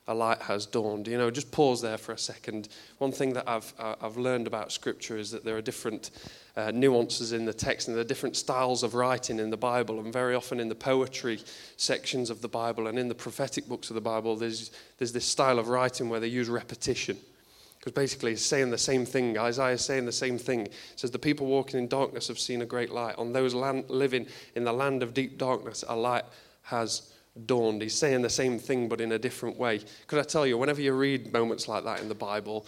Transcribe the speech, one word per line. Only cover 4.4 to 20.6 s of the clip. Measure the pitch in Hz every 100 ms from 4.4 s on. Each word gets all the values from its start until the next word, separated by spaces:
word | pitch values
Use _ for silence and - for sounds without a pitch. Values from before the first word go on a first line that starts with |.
| 110
about | 110 -
Scripture | - 123 - - 110
is | 104
that | 113
there | 113 110
are |
different, | 110 - 120 107 - - - - - -
uh, | 107
nuances | 117 135 120 117 120 113
in | 117
the | 113
text, | 104 139 - -
and | 113
there | 117
are |
different | 131 127 -
styles | - 131 127 120
of | 120 120
writing | 127 123 - 113
in | 110
the | 110
Bible. | 123 123 110 110
And | 110
very | 127 127
often | 123 - 123
in | 113
the | 117
poetry | 135 131 131 - 127 107 - - - -
sections | - 131 - 131 120
of | 107
the | 113
Bible | 117 117 113 110
and | 120
in | 123
the | 113
prophetic | 120 - 135 - -
books | 120 -
of | 113
the |
Bible, | 113 110 113 110
there's, | 117 113 110 - - _
there's | 120
this | 120 -
style | - 135 120
of | 113
writing | 127 127 - 120
where | 113
they | 117
use | 123 117
repetition. | 117 - - 139 120 - 98 - _ _ - - -
'Cause | 127
basically | 139 135 - 120
it's | 110 -
saying | 143 127
the | 113
same | - 131 123
thing. | 135 120 110
Isaiah's | 120 120 131 123
saying | - 135 120
the |
same | - 131 123
thing. | 127 120